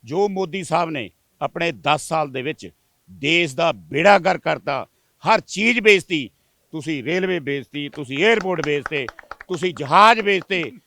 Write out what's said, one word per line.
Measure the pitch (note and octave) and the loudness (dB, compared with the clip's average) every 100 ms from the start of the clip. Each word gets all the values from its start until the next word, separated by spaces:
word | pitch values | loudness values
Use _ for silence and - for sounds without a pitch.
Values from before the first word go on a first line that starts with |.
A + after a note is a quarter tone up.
| A#2 | -6
ਜੋ | D#3 G#3 | -2 -2
ਮੋਦੀ | F#3+ F#3 F3+ | -2 -6 -6
ਸਾਹਿਬ | E3 D#3+ E3+ | -2 -2 0
ਨੇ | D3+ G2+ _ _ _ | -4 -10 _ _ _
ਆਪਣੇ | C#3+ - E3+ | -8 -4 -4
ਦਸ | A#2+ D3 D3+ | -2 0 0
ਸਾਲ | - D#3+ D3+ | 0 -4 -2
ਦੇ | C3+ | -4
ਵਿੱਚ | B2+ D3+ F#2 _ _ _ _ | -6 -8 -12 _ _ _ _
ਦੇਸ਼ | F#2 C#3+ E3+ E3+ B2+ | -8 0 2 0 0
ਦਾ | E3 | -2
ਬੇੜਾ | A2+ A#2 C#3 F3+ G3+ | -2 -6 2 6 6
ਗਰਕ | F3 F3 | 4 -2
ਕਰਤਾ, | E3+ D3+ - C3+ G2+ _ _ _ D#3+ | -2 -4 -4 -6 -6 _ _ _ 0
ਹਰ | A3 | 0
ਚੀਜ਼ | - - A3 A#3+ | 0 -4 -2 2
ਵੇਚਤੀ, | G#3+ G3 - D#3+ A#2+ _ _ _ _ | 4 4 2 -6 -6 _ _ _ _
ਤੁਸੀਂ | D#3+ D#3 D3+ | -12 -6 -6
ਰੇਲਵੇ | A#2 F3+ F#3 F3 | -2 -2 -2 -4
ਵੇਚਤੀ, | C#3 C#3+ B2 D3 C#3+ | -4 -8 -8 -10 -10
ਤੁਸੀਂ | C#3+ C3 C3+ G3 | -10 -8 0 2
에ਅਰਪੋਰਟ | A3+ F#3+ F3 D3+ | 2 0 -4 -2
ਵੇਚਤੇ, | D3 C3 D3+ B2 - - - - | -2 -2 -6 -6 -12 -20 -20 -10
ਤੁਸੀਂ | F3+ F3+ C#3 | -4 -4 -4
ਜਹਾਜ਼ | C3+ E3+ G#3+ A3+ | 2 6 8 6
ਵੇਚਤੇ | G3+ F#3+ - F#3 D3 A#3+ | 2 0 -2 -6 -6 -12